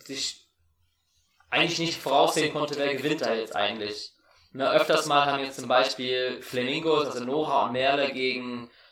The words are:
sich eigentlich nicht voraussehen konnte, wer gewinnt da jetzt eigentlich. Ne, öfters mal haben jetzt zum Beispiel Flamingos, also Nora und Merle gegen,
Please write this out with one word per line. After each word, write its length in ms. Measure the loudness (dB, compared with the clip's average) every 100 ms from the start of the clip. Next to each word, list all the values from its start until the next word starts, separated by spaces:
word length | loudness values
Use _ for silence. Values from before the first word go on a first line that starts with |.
sich 420 | -12 -6 -6 -8 _ _ _ _ _ _ _ _ _ _ -4
eigentlich 300 | 0 0 0
nicht 220 | -4 -4
voraussehen 500 | 2 4 4 4 0
konnte, 240 | 0 -4 -2
wer 180 | -2 -2
gewinnt 260 | -2 -2
da 100 | 0
jetzt 220 | -2 -2 0
eigentlich. 560 | 0 -2 -6 -8 -12 _ _ _ _
Ne, 180 | -2 2
öfters 360 | 4 4 2 4
mal 180 | 2 4
haben 160 | 0
jetzt 160 | -4 -6
zum 100 | 2
Beispiel 760 | 4 4 0 -2 -2 -2 -4
Flamingos, 640 | -6 -4 -2 -2 2 2 2
also 180 | -2
Nora 420 | -2 -2 2 2 2
und 60 |
Merle 400 | 2 2 2 0
gegen, 580 | 0 -2 -2 -6 -8 -10 _ -20